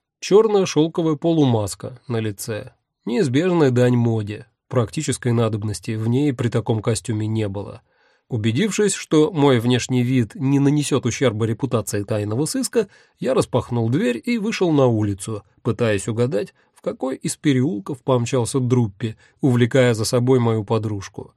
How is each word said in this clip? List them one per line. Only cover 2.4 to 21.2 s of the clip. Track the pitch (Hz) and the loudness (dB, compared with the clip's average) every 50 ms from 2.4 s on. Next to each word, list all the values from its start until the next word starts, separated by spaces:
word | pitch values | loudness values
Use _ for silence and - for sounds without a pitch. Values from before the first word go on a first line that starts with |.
| - - 107 104 - - - _ _ _ _ _ _ | -8 -10 -8 -10 -10 -14 -20 _ _ _ _ _ _
Неизбежная | 202 240 240 180 127 117 143 175 185 175 170 147 131 | -2 0 0 0 2 2 2 2 2 2 4 4 4
дань | 123 123 123 123 123 | 4 4 4 4 4
моде. | 120 117 117 113 110 107 101 104 - - - _ _ _ | 2 2 2 0 -2 -4 -6 -10 -12 -16 -20 _ _ _
Практической | - - 127 110 - - 160 151 - 120 - - 123 | -2 -2 0 0 0 -4 -6 -4 -4 -6 -4 -2 0
надобности | 117 117 117 110 110 104 104 107 104 - - - | 0 2 0 0 -2 -4 -6 -8 -8 -8 -8 -8
в | 110 110 110 | -6 -4 -2
ней | 117 120 135 147 147 123 | 0 0 2 0 0 0
при | - 120 117 | -2 -2 -2
таком | - 120 110 - 113 110 | -2 -2 -2 -2 -2 -2
костюме | - 120 110 - - - 113 107 107 | -2 -2 -4 -4 -4 -4 -4 -4 -4
не | 110 110 110 107 | -2 -2 -4 -4
было. | 98 98 101 98 - - - _ _ _ _ _ _ _ _ _ | -4 -6 -8 -10 -12 -14 -18 _ _ _ _ _ _ _ _ _
Убедившись, | - 131 110 107 117 110 143 214 208 - - 208 196 - | -8 -6 -2 -2 0 0 0 0 0 0 0 0 0 0
что | - - - 165 156 151 156 | -4 -4 0 2 4 4 2
мой | 175 151 139 143 131 117 | 2 2 4 4 4 4
внешний | 110 123 127 120 - - 127 123 120 | 2 2 0 0 0 -2 -2 0 0
вид | 123 135 127 113 101 - | 2 0 0 0 -2 -4
не | - 135 135 143 143 | -4 -2 0 2 2
нанесёт | 139 139 143 147 143 - 151 120 120 | 4 2 2 2 0 0 -2 -2 -2
ущерба | 120 - - 139 120 104 107 117 | -2 -2 0 0 0 0 0 -2
репутации | 110 113 - - 120 - 110 101 - - 104 101 | -2 -2 -4 -4 -2 -2 -2 -2 -4 -4 -6 -4
тайного | - 113 104 104 104 110 127 160 | -4 -4 -4 -2 -2 -2 -4 -4
сыска, | 160 - 269 247 - - 240 202 - _ _ _ _ _ _ | -2 -4 -4 -4 -2 -2 -2 -2 -2 _ _ _ _ _ _
я | - - 262 | -4 0 0
распахнул | 202 - - - 120 - - 120 120 113 113 | 0 0 0 -2 -2 -2 -2 -2 -2 0 0
дверь | 123 170 226 247 240 220 | 0 0 0 0 -2 -2
и | - 240 240 | -2 -4 -2
вышел | 226 196 226 208 - 190 170 156 | -2 -2 -4 -2 0 0 2 4
на | 143 135 | 4 4
улицу, | 123 113 107 104 101 98 - - - 110 101 - _ _ _ | 4 4 2 0 -2 -4 -6 -8 -10 -10 -10 -12 _ _ _
пытаясь | - 123 107 - 120 110 104 98 - 120 | -6 -4 -2 0 0 0 0 0 -2 -4
угадать, | 110 113 120 135 165 - 190 - - _ _ _ _ | -2 -2 -2 0 0 -2 -4 -6 -10 _ _ _ _
в | _ | _
какой | - 180 233 - 254 262 262 | -8 -8 -6 -4 -6 -6 -6
из | - - 160 - | -6 -6 -8 -8
переулков | - - 151 135 127 127 160 202 202 190 - 143 - _ | -2 0 0 2 2 0 0 -2 -6 -8 -10 -12 -6 _
помчался | 139 131 123 120 - 139 127 113 - - 135 | 0 0 0 0 0 0 -2 -2 -2 -2 -2
Друппи, | 127 120 127 123 117 101 - - 113 107 107 - _ _ _ _ | 0 2 2 2 2 0 -2 -6 -8 -8 -8 -10 _ _ _ _
увлекая | - 139 123 120 123 120 - 135 123 123 113 | 0 2 4 4 4 4 4 4 4 4 2
за | 107 107 | 0 -2
собой | - 131 123 123 127 135 123 | 0 0 2 4 4 4 4
мою | 117 117 110 110 104 | 4 2 0 0 0
подружку. | - 113 110 110 110 104 98 92 - - - | -2 -2 -2 -2 -4 -6 -8 -10 -12 -16 -18